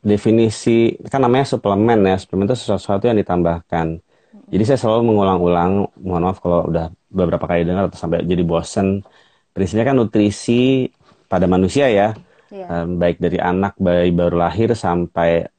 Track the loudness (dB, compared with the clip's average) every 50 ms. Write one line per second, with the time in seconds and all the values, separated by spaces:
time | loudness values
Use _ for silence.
0 | _ 0 0 2 2 2 4 4 4 2 0 -2 0 2 4 4 4 2 0 -4
1 | -10 -6 -2 0 2 2 2 2 0 0 -4 -2 0 0 2 2 2 2 4 4
2 | 4 2 2 0 -4 _ -2 -2 0 0 -2 -4 -2 -4 -4 -4 -2 -4 -4 0
3 | 0 0 0 0 0 0 0 0 0 0 0 -2 -6 _ -4 -4 -4 -4 -6 -8
4 | _ _ _ _ _ _ _ -20 -14 -4 -2 0 2 2 0 0 2 0 2 2
5 | 2 2 2 2 2 2 2 2 2 2 2 2 2 0 0 0 -2 -4 _ -12
6 | -8 -4 -4 -2 -2 -2 -4 -4 _ 0 0 0 0 0 -2 -4 -4 -6 -10 _
7 | _ _ -2 -2 -2 0 0 -4 -4 -2 -2 0 0 0 0 -2 -2 -4 -4 -8
8 | -6 -4 -4 -2 -2 -2 -2 -2 0 0 -2 -2 -4 -4 -4 -2 -2 -2 -2 -4
9 | -6 -12 _ _ _ _ _ _ _ _ _ -6 -6 -2 -2 -2 0 0 0 0
10 | 0 0 0 2 0 2 0 -4 -2 0 0 2 2 2 2 0 -2 -4 _ _
11 | _ _ _ _ _ _ -2 0 0 2 2 2 2 2 2 2 2 4 4 4
12 | 2 2 -2 -6 -14 _ _ _ _ _ -16 -16 -12 -8 -6 -6 -4 -4 -2 0
13 | 0 0 0 0 -2 -2 -2 -2 -2 -2 -2 0 -2 -4 -2 _ 0 0 2 2
14 | 2 2 2 2 0 0 0 0 0 0 0 -2 0 0 0 -2 -2 -2 -2 -2
15 | -4 -4 _ -2 0 2 2 0 -2 -4 _